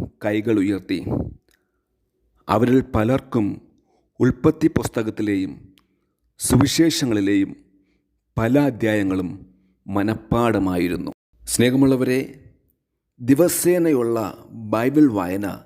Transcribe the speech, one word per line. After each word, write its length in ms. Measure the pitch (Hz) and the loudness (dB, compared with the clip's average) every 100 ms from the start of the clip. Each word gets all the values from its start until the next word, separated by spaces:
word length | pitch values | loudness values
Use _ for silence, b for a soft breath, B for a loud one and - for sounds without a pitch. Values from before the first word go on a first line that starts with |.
| - _ | -12 _
കൈകൾ 360 | 107 107 110 104 | -4 -2 0 0
ഉയർത്തി. 420 | 98 95 - 90 - - - - _ _ _ _ _ _ _ _ _ _ - | 0 -2 -6 -8 -4 -6 -6 -12 _ _ _ _ _ _ _ _ _ _ -4
അവരിൽ 300 | 107 120 131 127 | 0 2 2 2
പലർക്കും 560 | 113 110 135 - 123 101 - - _ _ _ _ - | -2 0 -2 -2 -2 -2 -6 -14 _ _ _ _ -2
ഉൽപ്പത്തി 480 | 123 123 160 - 160 | -2 2 0 2 0
പുസ്തകത്തിലെയും 840 | 147 - 120 110 104 104 98 92 - - _ _ _ _ _ _ - | 0 -2 -4 -6 -4 -4 -2 -4 -10 -20 _ _ _ _ _ _ -10
സുവിശേഷങ്ങളിലെയും 1080 | - 131 139 - 165 - 127 104 98 101 95 - _ _ _ _ _ _ _ - | 2 4 4 4 2 2 0 0 2 2 0 -4 _ _ _ _ _ _ _ -2
പല 220 | 113 139 | 2 2
അധ്യായങ്ങളും 720 | 143 107 110 107 98 92 90 98 - _ _ _ - | 2 0 0 0 0 -2 -4 -10 -18 _ _ _ -6
മനപ്പാഠമായിരുന്നു. 1200 | 98 104 110 - 117 120 101 95 90 90 82 - - _ _ | -2 -2 -4 -2 0 2 2 0 0 -2 -4 -8 -14 _ _
സ്നേഹമുള്ളവരെ, 800 | - - 123 131 135 131 127 127 - - - _ _ _ _ _ _ - | -6 0 2 4 2 2 0 -2 -4 -12 -20 _ _ _ _ _ _ -6
ദിവസേനയുള്ള 1000 | 120 139 170 - 170 180 165 131 117 113 95 - - 110 110 | 2 4 2 2 0 2 2 0 0 -2 -4 -10 -18 -16 -4
ബൈബിൾ 400 | 110 123 147 143 | -2 0 4 4
വായന 360 | 101 87 98 98 - | 2 -2 -4 -6 -10